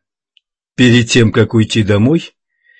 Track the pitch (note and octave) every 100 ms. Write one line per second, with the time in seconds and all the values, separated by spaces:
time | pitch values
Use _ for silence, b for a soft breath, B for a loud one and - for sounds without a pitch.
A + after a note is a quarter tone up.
0 | _ _ _ _ _ _ _ - B2 A#2+
1 | A#2+ B2+ A2 A#2+ G#2+ A2+ A2 A#2 G2 G#2
2 | B2 E3+ - _ _ b b